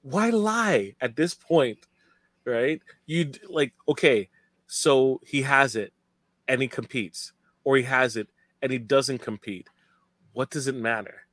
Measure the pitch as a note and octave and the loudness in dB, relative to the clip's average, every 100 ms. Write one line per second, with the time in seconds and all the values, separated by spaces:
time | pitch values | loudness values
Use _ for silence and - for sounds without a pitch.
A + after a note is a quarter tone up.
0 | C3+ E3 A3+ A3+ G#3+ A3+ A3 C#3 G2 - | -4 0 2 2 2 0 2 2 0 -6
1 | B2+ A#2 E3+ - _ E3 B2+ G#2 _ _ | -6 -2 -2 -2 _ 2 2 -2 _ _
2 | _ _ _ _ - A#2 C3 D#3 _ - | _ _ _ _ -4 0 0 -2 _ -20
3 | - E3 D#3 C3 - D#3 C#3 _ - C#3 | -6 -2 -2 -6 -8 -2 -2 _ -4 2
4 | D3+ A#2 F#2+ _ _ _ _ - D#3 C3+ | 4 4 0 _ _ _ _ -2 4 4
5 | C3 C3 - C#3+ C3+ C#3 C#3 A2 G2 _ | 4 0 -4 -4 2 2 2 0 -8 _
6 | _ _ _ _ - B2+ C3 - A#2 C3 | _ _ _ _ -4 -2 -2 -6 -6 -6
7 | F#2+ - - _ _ _ C#3 C3+ B2+ C3 | -6 -10 -18 _ _ _ 2 2 2 0
8 | B2+ A2 G#2 _ _ _ C3+ C3 A2 C3+ | 0 -2 -10 _ _ _ -4 -4 0 0
9 | C3+ B2+ - G#2 - F#2 - _ _ _ | 2 -6 -8 -10 -12 -14 -16 _ _ _
10 | _ _ _ A#2+ C3 D3+ C3+ C3 A2+ A2+ | _ _ _ -6 -6 -4 -6 -4 -2 -4
11 | G2 - _ | -6 -18 _